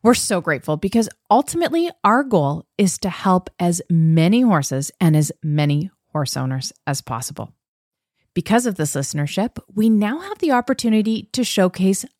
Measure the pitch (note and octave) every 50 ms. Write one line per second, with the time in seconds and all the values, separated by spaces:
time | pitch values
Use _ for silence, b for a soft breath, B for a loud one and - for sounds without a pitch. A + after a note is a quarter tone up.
0 | - A3+ B3 - - - G#3 F3+ E3 E3 D3+ B2+ - - D3+ D3+ - G3 - A3+
1 | A3 - - _ _ _ G#3 B3 C#4+ - - E4+ F4 D4+ C#4+ E4 E4+ F4 - _
2 | - G3+ A3 B3+ C#4+ C4+ A3 F3 C#3+ C#3 D3 E3 - _ _ - G#3 F#3 - -
3 | - F#3+ - - - G3 F#3 F3+ - - _ - F3+ F3 F3 F3 - _ E3+ E3
4 | D#3+ D#3+ D#3+ E3 D#3+ F3+ G#3+ B3 B3+ A#3 G3 D3+ C3+ - C3+ C3+ C#3 - _ _
5 | F3+ E3 D#3 D3+ D3+ D3+ - _ - D#3 D3 D3+ D3 D3 C#3+ D3 E3 F#3+ _ _
6 | _ _ _ D3+ C#3 - - C3+ C3 C3 C3 C3 B2+ - _ _ _ - C#3+ C3+
7 | - - B2 A#2 B2 - D3+ - - - _ _ _ _ _ _ _ _ _ _
8 | _ _ _ _ _ _ _ E3+ E3 - G#3 A#3+ B3 A#3+ F#3+ - D3+ D3 - C#3+
9 | C#3 - - D3 C#3+ D3 - - G3+ A#3+ _ - _ _ F#3+ G3+ G#3+ A3+ A3 G#3
10 | G#3 G#3 B3+ E4 F#4 G4 G#4 _ - D#4 C4 B3 A#3+ - C4 - - A#3 A3 A3
11 | G3+ A3 A3 G#3+ - _ - B3+ B3 - - - F#3+ F3+ - - F#3 F#3+ G3 -
12 | - C4 _